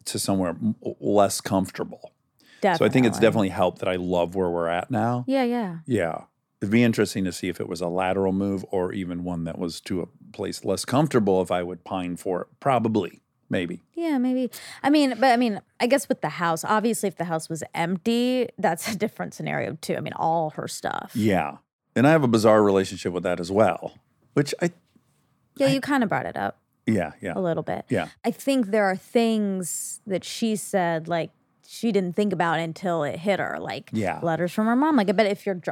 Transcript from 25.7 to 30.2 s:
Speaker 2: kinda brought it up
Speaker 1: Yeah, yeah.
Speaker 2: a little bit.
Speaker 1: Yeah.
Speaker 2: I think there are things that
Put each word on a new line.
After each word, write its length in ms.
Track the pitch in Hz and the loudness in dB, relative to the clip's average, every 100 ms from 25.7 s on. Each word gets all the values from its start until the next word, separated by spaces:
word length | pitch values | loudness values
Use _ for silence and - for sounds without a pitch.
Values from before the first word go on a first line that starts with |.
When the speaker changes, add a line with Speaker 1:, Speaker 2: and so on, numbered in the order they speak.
| 269 | 2
Speaker 2:
kinda 240 | 254 285 208 | 2 0 2
brought 180 | 135 85 | 0 -4
it 100 | - | -4
up 240 | 98 - _ _ - | -6 -6 _ _ -2
Speaker 1:
Yeah, 280 | 110 78 - | 0 0 -6
yeah. 120 | 95 87 | -8 -4
Speaker 2:
a 20 | |
little 220 | 180 165 | -2 -2
bit. 220 | 147 87 - | -4 -6 -4
Speaker 1:
Yeah. 220 | 104 80 - 240 | -4 -4 -6 -6
Speaker 2:
I 60 | |
think 360 | 233 - 269 202 | -4 0 0 2
there 160 | 214 | 2
are 140 | 196 185 | 2 0
things 1040 | - 240 226 220 208 190 175 - - - - | -2 0 2 2 0 -2 -6 -8 -10 -12 -6
that 200 | 180 | -6